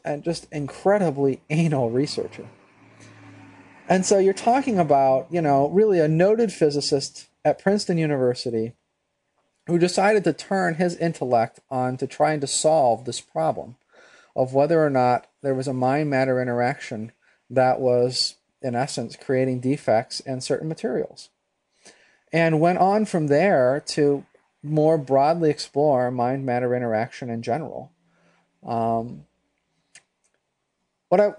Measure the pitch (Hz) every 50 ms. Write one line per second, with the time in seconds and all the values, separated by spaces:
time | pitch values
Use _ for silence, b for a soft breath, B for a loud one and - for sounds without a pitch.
0 | - 160 151 147 - 165 165 - - - - 151 143 131 - - - 196 202 208
1 | 190 165 135 139 139 135 131 - _ - 151 156 170 160 151 135 127 117 117 127
2 | 143 147 - - - - - - 107 113 - _ _ _ _ _ - - - B
3 | B B B B B B B B B - - - - - - - - - 180 190
4 | 185 - 214 196 190 196 196 - - 233 240 269 269 277 226 185 165 143 147 139
5 | 135 131 131 135 - - 160 175 160 147 143 139 139 147 165 190 220 214 196 175
6 | 156 156 156 160 180 196 220 220 240 208 - - 165 151 143 143 135 - 151 139
7 | 135 - - - - _ _ _ - 156 139 - - 190 202 208 196 - 185 165
8 | 160 151 147 135 127 123 123 - - 127 117 113 110 117 - _ _ _ _ _
9 | _ _ _ _ _ _ _ _ _ _ _ _ _ - 170 170 165 180 - -
10 | 190 202 220 208 180 170 139 - - - 196 190 185 175 165 156 180 175 170 -
11 | 165 170 160 - 147 127 123 117 113 120 - _ _ - 135 127 127 127 131 127
12 | 139 127 - - 151 151 156 151 139 131 - - - 156 156 160 139 123 113 113
13 | 127 123 120 - - _ - 160 160 156 123 87 69 - 123 - _ b b b
14 | b b b b b b b - 131 123 127 135 143 151 170 160 156 147 139 131
15 | 123 123 123 117 - _ _ _ - 139 135 131 131 127 127 127 127 127 135 147
16 | 156 147 139 131 135 131 127 127 127 127 120 120 120 123 143 - - - - 107
17 | 110 117 - _ _ _ _ _ _ - 123 131 127 127 131 - 131 127 123 123
18 | 123 127 131 - - - - _ _ _ _ _ - 131 120 120 131 - - -
19 | 120 113 - - - - 135 127 131 131 127 127 123 127 139 147 - - 110 110
20 | 123 - - - - 139 131 127 131 - - - - 156 160 - - 233 254 175
21 | - - - - - - _ _ _ _ _ _ _ _ b b b b b b
22 | b b b b b b - 165 165 165 160 151 156 170 180 - 175 190 202 214
23 | 220 - - 180 156 147 143 147 170 202 185 143 127 123 135 147 - - - -
24 | 147 143 143 139 - _ _ _ _ _ _ _ - 147 156 151 151 156 165 160
25 | 139 131 139 135 139 147 170 175 165 151 143 - - - - 143 147 151 139 127
26 | 123 123 127 123 120 123 131 139 135 131 120 120 127 123 123 123 123 117 110 107
27 | 117 127 - - 139 123 117 113 117 - 117 151 156 123 - 62 - - _ _
28 | _ _ _ _ _ _ _ _ _ _ _ _ - - 117 117 113 113 117 113
29 | 113 120 135 147 147 _ _ _ _ _ _ _ _ _ _ _ _ _ _ -
30 | _ _ _ _ _ _ _ _ _ _ _ _ _ _ _ _ _ _ _ _
31 | _ _ 175 185 208 208 -